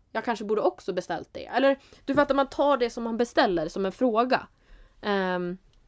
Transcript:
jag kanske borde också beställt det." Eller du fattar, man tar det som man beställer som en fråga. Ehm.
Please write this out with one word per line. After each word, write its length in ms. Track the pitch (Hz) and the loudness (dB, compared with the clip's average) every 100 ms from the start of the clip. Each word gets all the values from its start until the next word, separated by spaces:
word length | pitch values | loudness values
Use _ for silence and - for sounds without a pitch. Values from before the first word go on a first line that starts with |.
| _ | _
jag 140 | 220 233 | -6 -4
kanske 200 | 220 208 | -4 -2
borde 160 | 214 | 0
också 320 | 370 - - | 0 0 -6
beställt 360 | 180 - 165 - | -6 -4 -6 -8
det." 120 | - - | -14 -6
Eller 320 | 233 269 269 - - - | 2 2 2 -4 -12 -2
du 80 | |
fattar, 220 | 277 285 277 | 2 2 2
man 140 | 269 | 0
tar 280 | - 285 262 | 0 2 2
det 120 | 233 | 0
som 140 | 240 | -4
man 140 | 233 226 | -4 -2
beställer 500 | 240 - 233 170 156 | 0 2 2 2 -2
som 180 | 196 190 | -4 -4
en 60 | |
fråga. 560 | - 254 214 247 220 - _ _ - - _ | 0 2 2 2 0 -2 _ _ -20 -20 _
Ehm. 560 | 214 202 185 180 175 185 _ _ | -2 0 0 -2 -4 -8 _ _